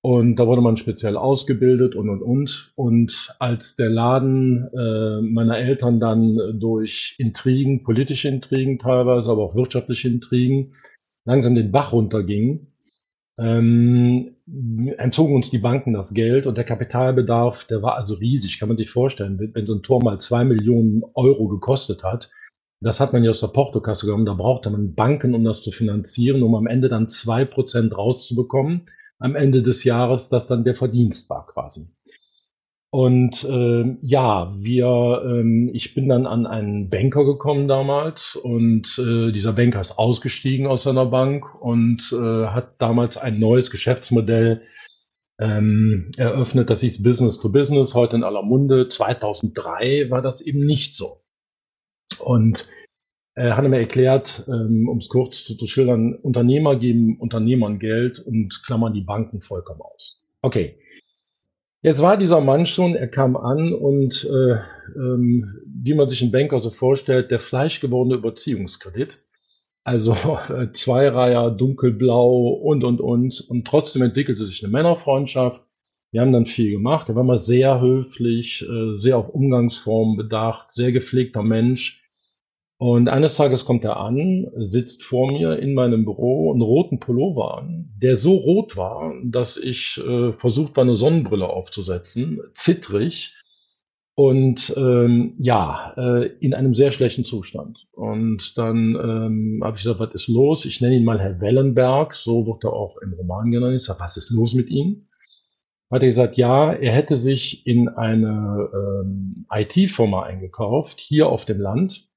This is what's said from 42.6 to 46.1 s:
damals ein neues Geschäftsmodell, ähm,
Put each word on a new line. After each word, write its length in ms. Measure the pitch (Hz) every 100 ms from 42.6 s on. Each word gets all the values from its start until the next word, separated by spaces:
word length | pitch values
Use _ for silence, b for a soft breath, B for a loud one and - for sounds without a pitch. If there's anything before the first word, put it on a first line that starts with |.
| - _
damals 340 | 117 117 120 -
ein 220 | 127 107
neues 320 | 110 123 127
Geschäftsmodell, 920 | - - 127 - 117 104 113 113 113 B B B B _ _ _ -
ähm, 680 | 110 107 107 107 110 101 85